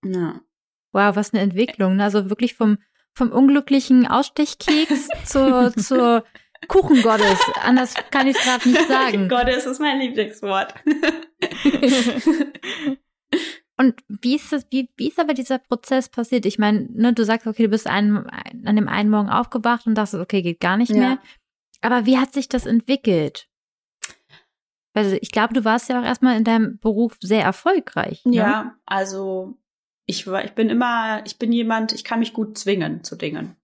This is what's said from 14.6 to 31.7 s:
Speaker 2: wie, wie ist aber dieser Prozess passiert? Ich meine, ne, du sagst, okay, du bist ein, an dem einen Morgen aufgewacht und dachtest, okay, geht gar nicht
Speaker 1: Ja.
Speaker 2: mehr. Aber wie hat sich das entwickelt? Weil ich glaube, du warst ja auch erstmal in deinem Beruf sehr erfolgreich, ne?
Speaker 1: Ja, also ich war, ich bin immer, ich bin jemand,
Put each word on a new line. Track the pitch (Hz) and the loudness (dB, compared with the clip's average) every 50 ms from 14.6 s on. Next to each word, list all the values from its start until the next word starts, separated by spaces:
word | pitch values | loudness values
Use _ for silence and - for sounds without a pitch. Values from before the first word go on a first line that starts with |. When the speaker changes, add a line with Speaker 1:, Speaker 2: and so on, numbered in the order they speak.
| - _ | -6 _
Speaker 2:
wie, | - 262 262 247 _ | -4 -4 -4 -4 _
wie | - 254 294 | -6 -6 -6
ist | - - | -2 -2
aber | 330 294 302 | -2 -2 -2
dieser | 254 254 - 262 247 | -4 -2 -4 -4 -6
Prozess | _ _ 247 240 - - 269 262 254 - | _ _ -6 -6 -4 -2 -2 -2 -2 -4
passiert? | _ - 233 - - 247 208 | _ -8 -4 -2 -2 0 0
Ich | - 208 - | -2 -2 0
meine, | 214 208 214 208 - - - | 2 2 2 0 -2 -4 -2
ne, | - 220 240 247 | 0 2 2 2
du | 240 226 | 2 2
sagst, | 208 226 226 _ | 0 0 -2 _
okay, | 226 214 - 226 | -6 0 0 2
du | 214 | 2
bist | 202 220 - | 2 0 -2
ein, | - - 196 208 208 208 202 - - - - - - - 240 - | -2 -2 0 2 2 0 0 -4 -8 -14 -16 -16 -16 -16 -12 -2
an | - 208 | 0 2
dem | 214 208 - | 2 2 0
einen | - 202 208 214 | -2 0 0 2
Morgen | 214 208 208 196 | 2 2 0 0
aufgewacht | - - 240 - - 247 214 233 240 233 - | 0 -2 -2 -2 -6 -2 -2 0 -2 0 0
und | 226 220 | -2 0
dachtest, | 220 214 196 - 180 175 | 0 0 -2 -4 -8 -6
okay, | - - 196 | -2 -2 -2
geht | 175 170 170 _ | -2 -2 -6 _
gar | - 175 185 196 | -2 0 2 2
nicht | 247 240 214 | 0 2 4
Speaker 1:
Ja. | |
Speaker 2:
mehr. | 208 247 254 262 262 _ - - _ _ _ _ _ _ _ _ _ - | 2 4 2 0 -2 _ -16 -20 _ _ _ _ _ _ _ _ _ -2
Aber | 226 247 247 214 | 0 0 2 4
wie | 220 262 | 4 4
hat | 254 262 - - | 4 2 0 -2
sich | 277 - - | -6 -6 -4
das | - 247 - | -4 -6 -2
entwickelt? | - 226 233 - - 269 269 _ 226 190 165 151 139 - - - _ _ _ _ _ _ _ _ _ _ _ - - - _ _ _ - - _ _ _ _ _ _ _ _ _ _ _ | 0 0 0 2 0 -2 0 _ 2 2 2 0 -2 -6 -10 -20 _ _ _ _ _ _ _ _ _ _ _ -16 -16 -16 _ _ _ -20 -20 _ _ _ _ _ _ _ _ _ _ _
Weil | 214 214 196 190 - | -2 0 0 0 -2
ich | - - | -4 -4
glaube, | - 220 214 233 226 | -2 -2 -2 0 0
du | 262 214 | 0 0
warst | 220 220 240 - - | 0 0 0 -2 -4
ja | 254 247 | -4 -4
auch | 240 | -2
erstmal | - 247 - - 254 247 220 | -4 -2 0 2 2 2 2
in | 226 | 2
deinem | 220 226 226 220 - - 202 | 2 2 2 2 0 -4 -4
Beruf | - 220 214 202 233 226 - _ | -4 -2 0 0 0 -2 -2 _
sehr | - 190 208 220 180 | -4 0 0 2 2
erfolgreich, | - 190 - - 330 392 359 - - - - - - - - _ | 0 -2 -2 0 0 0 0 0 -4 -6 -6 -6 -6 -8 -4 _
ne? | 247 240 | 0 2
Speaker 1:
Ja, | 226 214 208 208 220 214 - - _ _ | 2 2 2 0 -2 -4 -8 -14 _ _
also | - 190 196 190 196 190 190 196 190 190 185 185 196 - _ _ _ _ _ _ _ _ _ _ | -6 -4 -4 -4 -4 -6 -8 -8 -6 -6 -6 -8 -10 -16 _ _ _ _ _ _ _ _ _ _
ich | - 185 - - | -8 -8 -8 -6
war, | 196 185 196 - | -6 -6 -6 -6
ich | 208 - | -6 -2
bin | - 220 220 | -2 0 0
immer, | 220 233 247 240 240 233 226 220 220 214 214 | 2 0 0 0 -2 -2 -4 -4 -6 -6 -8
ich | - - _ | -12 -10 _
bin | 240 226 233 | -2 0 0
jemand, | 233 233 226 | 0 0 0